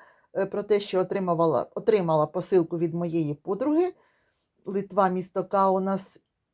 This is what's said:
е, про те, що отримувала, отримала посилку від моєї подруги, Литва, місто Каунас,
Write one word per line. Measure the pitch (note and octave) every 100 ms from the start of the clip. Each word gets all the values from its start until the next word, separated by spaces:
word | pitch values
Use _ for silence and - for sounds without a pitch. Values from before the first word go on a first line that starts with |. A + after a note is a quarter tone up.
| - _ _
е, | - G3
про | G3+
те, | G3+ G3+
що | G3+ F#3
отримувала, | F#3 G3+ F3+ E3 E3 B2 - G3+
отримала | G#3+ G#3+ E3+ D#3 D3+
посилку | F#3 F3 F#3 E3 E3+
від | E3+
моєї | E3+ F3 E3 D3
подруги, | D3 F3 G3+ C#4+ D4+ F4+ - _ _ _ _ _ _ -
Литва, | G3 G3 F#3 F#3+
місто | F#3 F3+ G3 F#3+
Каунас, | G3 F#3+ F#3+ F#3+ F#3+ - - _ _ _